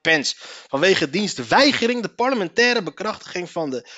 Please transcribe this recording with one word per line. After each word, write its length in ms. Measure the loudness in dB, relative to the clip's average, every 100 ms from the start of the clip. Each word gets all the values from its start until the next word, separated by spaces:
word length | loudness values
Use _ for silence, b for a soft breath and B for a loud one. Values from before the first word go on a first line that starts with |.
Pence 340 | 2 2 0 -8 B B B
vanwege 420 | 0 2 2 0
diens 240 | -2 -4
weigering 680 | -4 2 4 4 2 0 -2
de 80 | -4
parlementaire 720 | -4 -2 0 -2 2 2 2
bekrachtiging 680 | -4 -6 -8 -8 -8 -10 -8
van 200 | -6 -4
de 180 | -6 -10